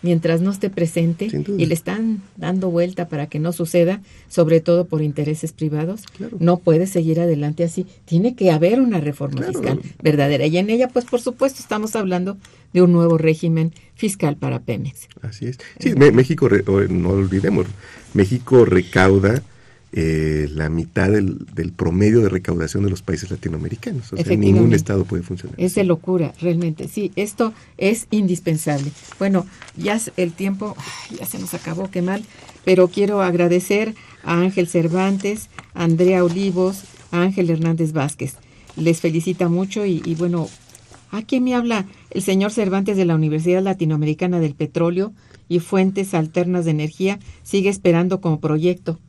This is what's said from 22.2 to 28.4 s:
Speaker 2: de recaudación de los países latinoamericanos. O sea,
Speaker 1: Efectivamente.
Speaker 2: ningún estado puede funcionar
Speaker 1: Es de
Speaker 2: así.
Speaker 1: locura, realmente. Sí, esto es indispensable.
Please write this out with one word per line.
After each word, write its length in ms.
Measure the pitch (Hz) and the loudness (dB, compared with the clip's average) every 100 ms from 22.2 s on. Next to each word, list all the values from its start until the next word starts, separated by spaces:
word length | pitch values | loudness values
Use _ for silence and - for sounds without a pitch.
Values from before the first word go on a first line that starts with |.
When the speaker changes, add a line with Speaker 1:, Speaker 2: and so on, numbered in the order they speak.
Speaker 2:
de 80 | 104 | 4
recaudación 540 | 92 90 85 80 98 | 0 -2 -4 -2 -2
de 60 | 101 | -2
los 140 | 95 | -4
países 260 | - 82 92 | -4 -6 -6
latinoamericanos. 760 | 95 82 80 - - - 160 - | -8 -6 -6 -6 -8 -8 -8 -8
O 20 | - | -6
sea, 60 | |
Speaker 1:
Efectivamente. 320 | 165 104 101 101 | 0 2 4 6
Speaker 2:
ningún 140 | 113 | 6
estado 320 | 104 - 98 92 | 4 2 -2 -2
puede 160 | 87 | -4
funcionar 340 | 87 90 - - | -6 -10 -10 -4
Speaker 1:
Es 160 | 180 196 | -2 0
de 60 | |
Speaker 2:
así. 60 | 190 | 0
Speaker 1:
locura, 460 | 165 - 185 156 - | 0 0 -2 -2 -4
realmente. 460 | 175 170 170 156 147 | -2 -2 -2 -6 -8
Sí, 240 | - 196 190 | -6 -6 -4
esto 380 | 208 - 226 220 - - | -8 -2 -4 -4 -20 -4
es 300 | 190 226 - | -2 -2 -2
indispensable. 840 | 214 190 175 | 0 0 0